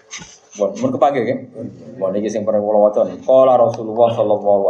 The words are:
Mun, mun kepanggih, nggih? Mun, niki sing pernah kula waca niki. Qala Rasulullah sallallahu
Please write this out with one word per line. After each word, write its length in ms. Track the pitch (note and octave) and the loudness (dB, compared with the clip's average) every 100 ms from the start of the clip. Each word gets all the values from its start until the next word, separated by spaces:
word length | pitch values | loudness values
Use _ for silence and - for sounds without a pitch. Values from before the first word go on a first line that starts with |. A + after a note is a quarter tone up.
| _ - - - _ | _ -18 -18 -20 _
Mun, 160 | G#2 G2+ G2+ | -4 -4 -2
mun 100 | C3 - | -4 0
kepanggih, 260 | D3 C#3 A2 | 0 0 -4
nggih? 120 | C3+ - - B2 - - - | -6 -8 -14 -16 -16 -20 -8
Mun, 140 | F#2+ | -6
niki 180 | G2+ G#2+ | -4 -4
sing 140 | G#2+ G#2 | -4 -2
pernah 160 | G#2+ | -2
kula 240 | G#2 G#2+ G#2 | 0 2 2
waca 160 | A2 | 2
niki. 220 | G2 F2+ - | -2 -4 2
Qala 340 | C3 C3 B2 | 4 6 4
Rasulullah 480 | A#2 A2+ A2 A2 A#2 | 2 -2 -8 0 2
sallallahu 500 | A2+ G#2+ G#2 G2+ G2+ F#2+ | 2 0 0 2 2 2